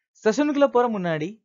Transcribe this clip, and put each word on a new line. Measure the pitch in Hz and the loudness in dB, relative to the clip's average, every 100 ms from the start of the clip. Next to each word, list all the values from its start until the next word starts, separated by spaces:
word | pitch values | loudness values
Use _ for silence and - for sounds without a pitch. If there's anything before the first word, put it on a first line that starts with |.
| _ _ | _ _
செஷனுக்குள்ள | 214 220 294 285 277 | -2 0 0 2 2
போற | 240 240 | 2 0
முன்னாடி | 214 180 160 156 220 | -2 -4 -4 -6 -10